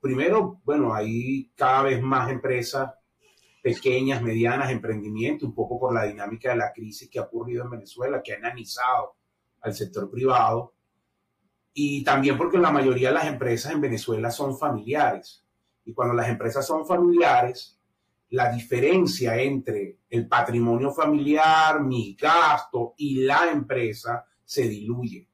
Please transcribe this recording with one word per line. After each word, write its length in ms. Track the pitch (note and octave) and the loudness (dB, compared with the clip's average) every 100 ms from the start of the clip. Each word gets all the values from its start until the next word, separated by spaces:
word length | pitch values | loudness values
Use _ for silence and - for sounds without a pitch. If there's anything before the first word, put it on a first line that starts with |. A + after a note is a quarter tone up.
primero, 580 | C3+ C3 D#3 A3 F#3 - | -4 0 2 2 0 -4
bueno, 300 | - D3 B2 | -2 0 0
hay 580 | G#2+ G#2+ A#2 B2 C3+ - - | -2 -4 -4 -4 -6 -6 -2
cada 280 | C3 C3 | 2 2
vez 180 | C#3 B2+ | 2 0
más 280 | C3 C3+ B2+ | 0 0 -2
empresas 600 | B2+ C3+ B2 A#2 C#3 C3+ - _ _ _ _ _ _ | -4 -2 -2 -2 -4 -6 -8 _ _ _ _ _ _
pequeñas, 600 | B2+ A#2 C3 B2+ C3+ B2+ | -4 -2 0 2 0 -2
medianas, 500 | A#2 A2+ A#2 B2+ C3+ | -2 0 0 0 -2
emprendimientos, 760 | A#2+ - G#2+ G#2 G#2+ B2+ D3+ C3 | -4 -4 -6 -6 -4 -4 -4 -6
un 60 | |
poco 260 | A#2 A2 A#2+ | -4 -4 -2
por 140 | B2+ | -2
la 120 | A#2 G#2 | 0 -2
dinámica 440 | G#2 G2+ A2+ C3 | -6 -10 -8 -2
de 80 | A#2+ | -2
la 160 | G#2+ | -2
crisis 340 | - G#2+ - - | -6 -16 -16 -12
que 120 | B2 | -10
ha 40 | |
ocurrido 400 | - A#2 A#2 A#2+ | -8 -8 -6 -8
en 60 | B2 | -8
Venezuela, 520 | A#2+ G2+ - B2+ C#3 | -12 -16 -8 -4 -4
que 100 | - | -6
ha 40 | G#2 | -10
enanizado 800 | A#2 A#2+ A2+ B2 B2 A#2+ A#2+ _ _ _ _ _ | -8 -10 -12 -4 -2 -2 -4 _ _ _ _ _
al 140 | A2+ G#2 | -8 -6
sector 340 | G2 G#2 G2 | -8 -8 -8
privado, 640 | A#2+ C3 B2 A#2 A2+ A#2+ _ _ _ _ _ _ _ _ _ _ | -2 2 4 4 0 -4 _ _ _ _ _ _ _ _ _ _
y 320 | - D3 C#3+ | -4 -2 -2
también 320 | - C#3 C3+ B2+ | 0 2 2 2
porque 220 | F3 F#3+ | 2 4
la 140 | E3+ | 4
mayoría 380 | D3 C3 B2 B2+ | 4 4 4 4
de 40 | |
las 140 | D#3 E3 | 2 0
empresas 440 | C#3 B2 A#2 C3+ | -2 -2 -2 -2
en 100 | D#3 | -2
Venezuela 500 | C#3+ A2+ - A2 A2+ | -2 -2 -2 -2 -2
son 260 | A#2 C#3 C3 | -4 -4 -4
familiares, 880 | D3 A#2 G#2+ D3 C#3+ - - - _ _ _ _ - | -4 -4 -2 0 0 0 -8 -20 _ _ _ _ -14
y 80 | |
cuando 220 | A#2 A#2+ A#2+ | -4 -2 0
las 140 | A2+ | -2
empresas 360 | A2 A2 C3+ C#3 | -2 -4 -4 -2
son 220 | D#3 D#3 | -4 0
familiares, 920 | F3+ F3 E3+ E3+ - B2+ - - _ _ _ _ _ - | 2 4 6 6 4 2 -2 -14 _ _ _ _ _ -6
la 220 | B2 B2 | 0 0
diferencia 880 | A#2+ - B2 C3+ F#3 E3+ - A#2+ A2+ | 0 -4 0 4 4 4 2 0 0
entre 600 | C3+ C3+ - G#2 G2 - - | 0 -2 -4 -4 -6 -12 -6
el 180 | A#2 A2+ | -4 0
patrimonio 640 | B2 A#2 A#2+ A#2 A#2+ C3+ | 0 2 2 2 2 0
familiar, 920 | D3 D3+ D3+ C#3+ D3+ D#3 D#3+ D#3 D#3 | 0 2 2 2 4 6 6 6 4
mis 340 | C3+ B2 G#2 G2 | 0 -2 -4 -2
gastos 760 | D3+ E3 D#3 D3 - B2 A#2 - | 2 4 6 2 0 -6 -6 -6
y 240 | D3 C3 | -4 0
la 300 | C3 D3 E3+ | 2 4 2
empresa 720 | D3+ - C3 A#2 G#2 A#2 A#2 - _ | 0 -2 -2 -2 -4 -6 -6 -8 _
se 240 | - - A#2 | -10 -2 -2
diluye. 600 | G#2 G#2+ A#2+ A#2+ F#2 - | -2 -6 -6 -6 -10 -20